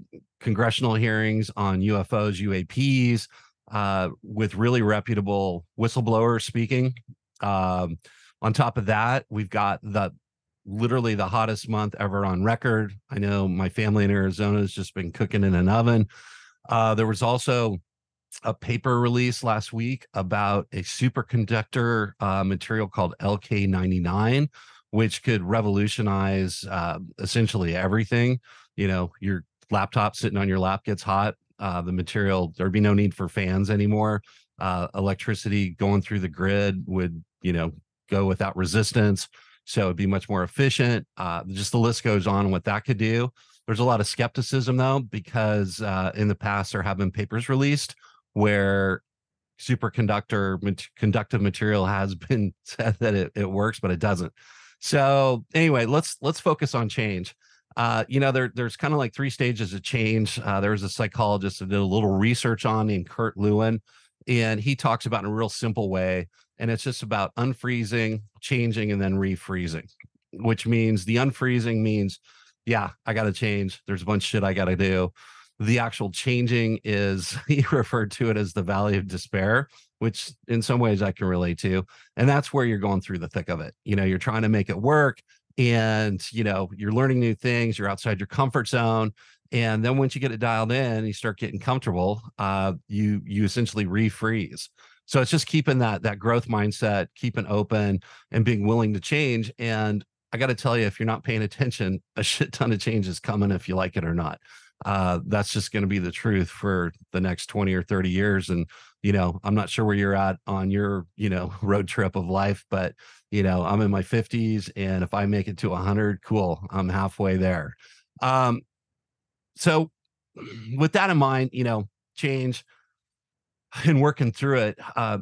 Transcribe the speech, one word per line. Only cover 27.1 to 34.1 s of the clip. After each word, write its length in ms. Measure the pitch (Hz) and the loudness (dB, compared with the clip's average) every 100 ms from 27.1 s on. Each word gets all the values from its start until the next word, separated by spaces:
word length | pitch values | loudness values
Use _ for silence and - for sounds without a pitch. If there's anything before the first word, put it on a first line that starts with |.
| - | -8
essentially 560 | 92 120 110 95 87 | -2 0 2 0 -2
everything. 640 | 87 92 110 107 117 123 127 - - _ - | 0 0 0 0 0 2 0 -6 -20 _ -4
You 100 | 98 | -2
know, 240 | 92 87 - | 0 -4 -6
your 240 | 98 92 - _ - | -4 -4 -8 _ -4
laptop 440 | 104 98 120 104 | -2 0 0 0
sitting 220 | - - 101 | -2 -2 0
on 100 | 98 | 0
your 120 | 95 | 2
lap 260 | 92 98 | 0 -2
gets 180 | - 98 | -4 -4
hot. 340 | - 98 104 - _ - | -2 0 0 -4 _ -10
Uh, 220 | 98 87 | -6 -4
the 120 | 87 | -2
material, 600 | 90 82 107 98 95 85 - | -4 -2 -2 0 0 -2 -2
there'd 120 | 95 | 0
be 100 | 104 | 2
no 120 | 104 | 4
need 220 | 101 101 | 4 2
for 160 | - 90 | 0 -4
fans 400 | 104 92 95 101 | -2 0 0 2
anymore. 520 | 104 104 107 107 | 2 2 2 2